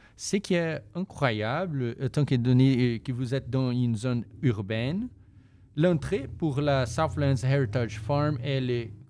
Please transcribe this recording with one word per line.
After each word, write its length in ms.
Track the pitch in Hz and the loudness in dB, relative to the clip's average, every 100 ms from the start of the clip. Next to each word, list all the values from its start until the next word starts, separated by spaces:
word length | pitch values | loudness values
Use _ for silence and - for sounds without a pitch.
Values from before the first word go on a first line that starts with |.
| - - | -20 -14
ce 200 | - 202 | -4 -4
qui 180 | - | 0
est 260 | 180 165 151 - | 0 0 -4 -8
incroyable, 1040 | - 190 - 139 107 107 143 185 143 120 - | -10 -10 -2 -2 0 -2 -2 -4 -2 -4 -2
étant 220 | 135 - | -4 0
donné, 560 | 139 131 120 127 135 127 | 2 2 4 6 6 6
euh, 200 | 123 117 | 2 0
que 140 | - | -4
vous 220 | 123 131 | -6 -4
êtes 160 | 135 120 | -4 -4
dans 220 | 131 131 | -2 0
une 220 | 123 123 | 0 0
zone 300 | 110 123 120 110 - | 0 -2 -4 -4 -2
urbaine. 680 | 143 107 98 110 123 175 247 - - - - - - - | 0 0 -2 -2 -2 -4 -6 -10 -20 -20 -20 -20 -12 0
L'entrée 520 | 170 170 - 202 - - | 2 2 0 -4 -4 -4
pour 240 | 165 135 | -2 0
la 240 | 147 139 127 | 2 2 0
Southlands 580 | - 160 - 143 135 | 0 -2 0 2 2
Heritage 540 | 131 139 127 127 117 107 | 2 2 2 0 -2 -4
Farm 400 | - 143 147 151 | -2 0 0 0
est 180 | 147 135 | -2 -2
les, 340 | 127 123 113 - - | 0 -2 -4 -12 -20